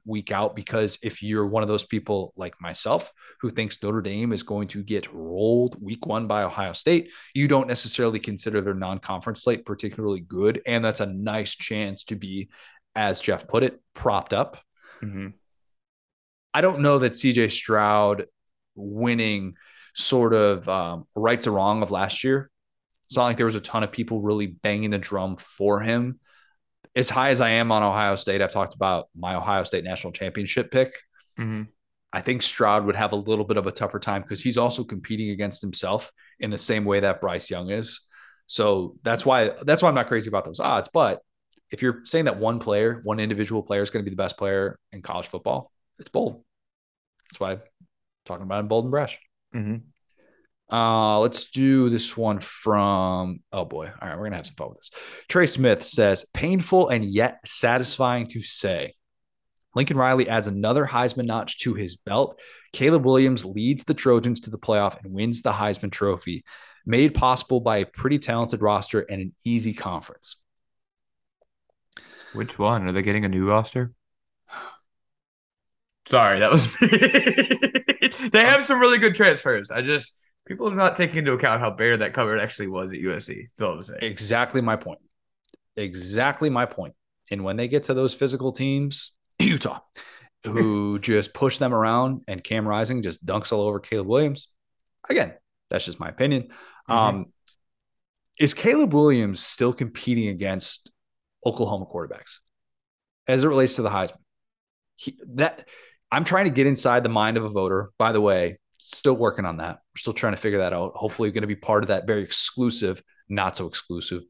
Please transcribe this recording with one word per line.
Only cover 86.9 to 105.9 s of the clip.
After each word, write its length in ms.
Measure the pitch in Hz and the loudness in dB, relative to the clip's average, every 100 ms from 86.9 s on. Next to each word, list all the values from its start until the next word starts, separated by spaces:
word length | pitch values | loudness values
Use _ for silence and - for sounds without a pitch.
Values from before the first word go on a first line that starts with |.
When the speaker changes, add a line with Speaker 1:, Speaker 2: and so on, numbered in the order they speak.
| _ _ _ - | _ _ _ -10
Speaker 1:
And 140 | 101 | -6
when 140 | 95 107 | -4 -4
they 100 | 120 | -2
get 160 | 143 | -2
to 100 | 139 | 0
those 200 | 131 131 | 0 0
physical 380 | - 135 127 131 | 0 -2 0 -4
teams, 600 | 127 135 139 143 - - _ _ | -2 -2 -2 -2 -6 -10 _ _
<clears throat> 120 | - | 0
Utah, 420 | 185 156 - - _ - - - - _ | 0 2 -2 -8 _ -20 -20 -20 -20 _
who 540 | 113 113 110 104 101 101 | -4 0 2 0 -2 -4
Speaker 2:
<laughs> 40 | |
Speaker 1:
just 320 | 117 107 101 | 0 0 0
push 240 | - 135 - | 0 0 2
them 160 | 127 | 0
around 480 | 117 110 117 131 131 - | 2 2 2 0 -4 -8
and 160 | 92 | -10
Cam 240 | - 110 107 | -4 -2 0
Rising 360 | 104 110 127 | -2 -2 -2
just 220 | 98 80 85 | -4 -6 -4
dunks 260 | 104 - | -4 -2
all 80 | 107 | -2
over 180 | 104 101 | 0 -4
Caleb 280 | - 107 95 | -4 -4 0
Williams. 420 | 127 151 139 - _ _ _ _ _ - | 2 2 -4 -10 _ _ _ _ _ -2
Again, 240 | - 170 - _ _ - | 0 0 -6 _ _ -6
that's 160 | 92 | -6
just 160 | - - | -6 -8
my 80 | 80 | -10
opinion. 360 | - 143 135 117 - - - - | -2 0 0 -2 -18 -20 -16 0
Speaker 2:
Mm-hmm. 40 | |
Speaker 1:
Um, 340 | 117 107 98 - _ - _ _ _ _ _ _ _ _ - | 2 4 2 -8 _ -20 _ _ _ _ _ _ _ _ 2
is 160 | 147 | 2
Caleb 400 | - 226 294 254 | 4 2 4 6
Williams 500 | 147 151 123 101 95 | 6 6 6 2 0
still 300 | - - 123 | -2 2 0
competing 540 | 123 117 - - 117 104 | 0 -6 -6 -2 0 0
against 640 | 90 98 95 - - - _ _ _ _ _ | -2 -4 -2 -2 -4 -12 _ _ _ _ _
Oklahoma 400 | 120 - 101 98 | -4 -2 -2 -2
quarterbacks 540 | 90 87 82 - - - _ _ _ _ _ _ _ _ - | -6 -10 -10 -12 -16 -18 _ _ _ _ _ _ _ _ 0
as 180 | 131 | 4
it 40 | 151 | 4
relates 260 | 135 131 | 4 2
to 80 | - | 2
the 80 | 107 | -2
Heisman? 300 | 98 92 - _ _ _ _ _ _ _ - | 0 -4 -6 _ _ _ _ _ _ _ -14
He, 220 | - - - | -14 -14 -10
that, 340 | 123 160 - - - - | -2 -2 -2 -20 -20 -20